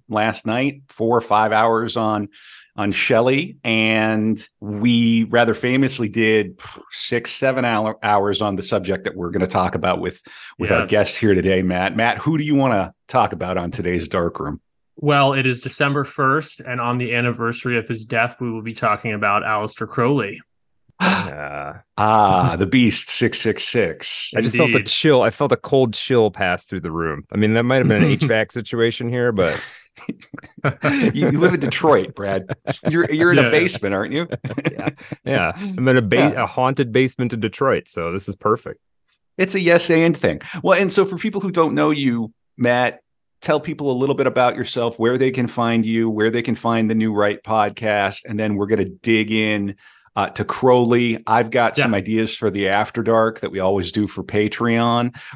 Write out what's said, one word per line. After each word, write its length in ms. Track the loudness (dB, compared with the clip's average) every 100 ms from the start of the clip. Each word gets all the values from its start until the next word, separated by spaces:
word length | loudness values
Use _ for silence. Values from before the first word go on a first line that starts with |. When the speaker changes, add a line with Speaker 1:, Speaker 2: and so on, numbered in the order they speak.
| -6
Speaker 1:
last 380 | 0 0 0 -4
night, 360 | -2 -2 -6 -12
four 300 | -4 0 0
or 40 |
five 300 | 2 2 2
hours 460 | 2 2 2 0 -2
on, 320 | -2 -2 -4 _ -20 -20 -14 -6
on 120 | -4
Shelley. 680 | -2 2 4 4 0 -2 -8
And 840 | -2 0 2 2 0 0 0 -2 -6 _
we 640 | -10 -2 2 2 4 2
rather 320 | 2 2 2 2
famously 520 | 0 0 0 0 -4
did 520 | 0 4 4 2 -6 -18 -20 -14
six, 400 | -8 -4 -2 -2
seven 340 | -2 -2 0 0
hour, 320 | 0 -2 -4
hours 360 | 0 2 2 0
on 160 | -2 -4
the 60 |
subject 440 | -2 -2 -2 -4 -6
that 100 | -8
we're 160 | -6
gonna 160 | -2 -2
talk 260 | 0 -2
about 260 | -2 -2 -2
with, 220 | -4 -8 -16 -20 -18 -6
with 100 | -2
our 100 | 0
Speaker 2:
Yes. 100 | 2
Speaker 1:
guest 260 | 2 2 2
here 160 | 2
today, 300 | 4 2 2
Matt. 320 | 0 0 -2 0
Matt, 240 | 0 0
who 180 | -2 -2
do 60 |
you 100 | 0
wanna 400 | 2 2 0 -2 -8 -4
talk 260 | 0 0
about 240 | -2 -4 -4
on 140 | -4
today's 360 | -4 -2 -4 -2
dark 320 | -2 -2 -4
room? 220 | -8 -10 _ _ _ -6
Speaker 2:
Well, 380 | 0 2 2
it 140 | 4 2
is 140 | 0
December 420 | -4 -2 0 0
first, 560 | -4 -2 0 0 -2 -12
and 200 | -10 -6
on 200 | -2 -2
the 160 | -2 0
anniversary 640 | 0 -2 -4 -4 -2 -2
of 80 | -2
his 180 | -8 -4
death, 300 | -2 -2 -2
we 120 | -8
will 100 | -8
be 140 | -10 -4
talking 380 | -2 -2 -4
about 280 | -2 0 0
Aleister 460 | 0 -2 -4 -8 -8
Crowley. 520 | -2 0 0 -4 -10 -18 _ _ _ _ -4
Speaker 3:
Yeah. 760 | 0 0 -4 -10 -10 -10 -10 -14 _ -2
Speaker 1:
Ah, 580 | 2 4 6 4 2 0
the 80 | 0
Beast 420 | 4 4 2 -2
six 300 | 0 0 0
six 280 | -2 -2 -2
six. 640 | -2 -2 -4 -4 -2 -2 -2
Speaker 3:
I 60 |
just 140 | 0 2
felt 160 | 2
the 60 | 2
Speaker 2:
Indeed. 80 | 0
Speaker 3:
chill. 340 | 0 4 4
I 80 | 4
felt 220 | 0 -2
a 60 | -2
cold 360 | 0 2 2
chill 380 | 0 0 2 2
pass 340 | 0 -2 -2 -6
through 140 | -8
the 100 | -6
room. 320 | -4 -4 -6 -6
I 60 | 0
mean, 160 | 2
that 100 | 2
might 140 | 2 2
have 100 | 2
been 160 | 4
an 60 | 2
Speaker 2:
<laughs> 0 |
Speaker 3:
H 120 | 2
vac 280 | 0 0 -2
situation 580 | -6 -6 0 0 0 -4
here, 220 | -2 0
but 280 | 2 0 -2 -8 -18 _ -16
Speaker 1:
<laughs> 140 | -12 -12 -14 -20 -20 -6 -4 -2 -2 0 0
You, 180 | 0 0
you 80 | 2
live 140 | 2
in 60 | 2
Detroit, 560 | -2 0 4 4 2 -6
Brad. 320 | -4 -4 -6 -8 -8 -6 -2
You're, 220 | 0 0
you're 200 | 2 4
in 60 | 4
Speaker 2:
Yeah. 60 | 4
Speaker 1:
a 60 |
basement, 420 | 2 0 -2 -2 -2
aren't 180 | -2
you? 140 | -6 -6
Speaker 3:
<laughs> 380 | -8 -10 -8 -6
Yeah. 180 | -6 -8 -10 -12 -12 -2
Yeah. 260 | 0 0 -4
I'm 320 | -8 -2 2
in 100 | 4
a 40 |
ba-, 140 | 4 4
Speaker 1:
Yeah. 280 | 2 2
Speaker 3:
a 20 | -2
haunted 460 | 0 0 0 0
basement 420 | 0 0 -2 -6
in 60 | -4
Detroit, 480 | -6 -2 0 0 -2
so 240 | -8 -6
this 160 | -6 -8
is 60 | -4
perfect. 440 | -2 -2 -4 -16 _ _ _ _ _ -4
Speaker 1:
It's 180 | -2 0
a 40 |
yes 300 | 4 4 4
and 260 | 4 4 2
thing. 240 | 0 -2 -6 -4
Well, 160 | 2 2
and 120 | 2
so 140 | 2 0
for 120 | -2
people 240 | -6 -4
who 100 | -2
don't 220 | 0 2
know 180 | 2 0
you, 420 | 0 0 0 -4 -10 _ -2
Matt, 420 | 2 2 0 -2 _ _ _ _
tell 180 | -2 0
people 320 | -2 -6 -2
a 60 | 0
little 180 | 0 0
bit 120 | 0
about 280 | 2 2 0
yourself, 420 | -4 -4 -4 0
where 180 | 0 2
they 140 | 0
can 160 | 0 -4
find 380 | -2 0 0 0
you, 240 | 0 0
where 200 | 0 0
they 100 | 0
can 140 | -4 -4
find 340 | -2 0 0
the 60 | 0
New 180 | 0
Right 280 | 2 0 0
podcast, 800 | -2 0 0 -2 -2 0 0 -4 -8
and 120 | -4
then 160 | -2 -2
we're 100 | 0
gonna 180 | 0 -2
dig 460 | -4 0 2 2
in, 440 | 0 0 -2 -4 -8 _ _ _ -4
uh, 140 | -4
to 140 | -4
Crowley. 800 | -6 0 4 6 6 2 2 -2 0
I've 240 | 0 2
got 260 | 2 2 2
Speaker 2:
Yeah. 60 |
Speaker 1:
some 100 | 0
ideas 420 | 0 0 -2 -2 -2
for 140 | -4
the 200 | -2 0
After 340 | 0 0 -2
Dark 380 | 2 2 2 -2
that 100 | -8
we 80 | -2
always 320 | 0 0 -2
do 160 | -2 -4
for 160 | -4
Patreon. 920 | -4 -2 -2 -2 0 0 2 0 -2 -6 -16